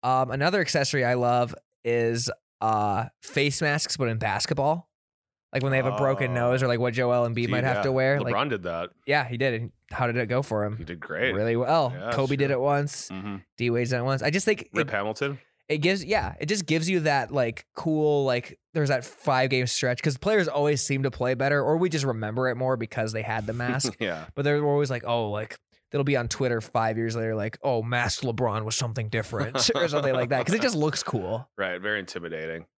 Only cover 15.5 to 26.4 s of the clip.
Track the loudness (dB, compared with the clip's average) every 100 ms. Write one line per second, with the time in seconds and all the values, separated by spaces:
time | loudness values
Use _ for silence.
15.5 | _ _ 0 2 0 0 -2 -2 -6 -4
16.5 | -4 0 0 2 0 2 0 0 0 0
17.5 | -2 -14 -6 0 2 4 4 2 0 -2
18.5 | -18 _ 0 2 2 -2 -6 0 2 4
19.5 | 2 2 0 0 0 0 0 2 2 2
20.5 | 2 2 2 0 0 0 0 -2 0 2
21.5 | 2 2 2 2 2 0 -2 -2 0 0
22.5 | 0 0 0 -2 -2 -2 -2 -4 -4 -4
23.5 | -4 -2 0 -2 -2 -4 -4 -8 -2 0
24.5 | 2 2 2 0 -2 -2 0 0 -4 -6
25.5 | -12 _ _ _ -2 2 0 0 -2